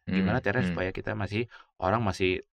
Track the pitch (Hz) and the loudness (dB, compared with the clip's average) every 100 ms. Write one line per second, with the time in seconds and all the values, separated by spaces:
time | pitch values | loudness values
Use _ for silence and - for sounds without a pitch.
0 | - 92 98 117 101 113 - 87 92 - | -2 0 2 2 0 0 0 0 -2 -4
1 | - 107 101 104 120 - - - 92 113 | -6 -4 -4 -4 -4 -10 -20 -4 2 2
2 | 104 90 92 90 - | 2 2 0 0 -6